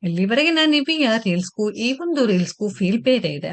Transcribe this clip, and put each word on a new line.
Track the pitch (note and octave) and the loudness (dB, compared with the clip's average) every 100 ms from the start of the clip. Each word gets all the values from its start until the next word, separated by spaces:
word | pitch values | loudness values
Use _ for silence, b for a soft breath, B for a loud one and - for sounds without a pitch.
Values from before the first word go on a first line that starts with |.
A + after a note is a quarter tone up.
ಇಲ್ಲಿವರೆಗಿನ | F3 E3+ G3 A#3+ D#4 D#4+ D#4 | -4 -2 0 2 2 4 4
ನಿವಿಯ | D4 C#4 D#4+ C4 A3+ G#3+ | 2 2 0 2 2 0
ರೀಲ್ಸ್‌ಗೂ | F3 F3+ - G#3+ | -2 -2 -4 -4
ಈ | G#3 A#3 | -2 -4
ಒಂದು | C4 F4 D4 A3+ | -2 -2 0 2
ರೀಲ್ಸ್‌ಗೂ | F3+ F3 - G#3 | 2 0 -4 -6
ಫೀಲ್ | - F3+ A#3 | -2 0 0
ಬೇರೆ | B3+ B3 D#3 | 2 0 0
ಇದೆ. | D3 D#3+ | -6 -8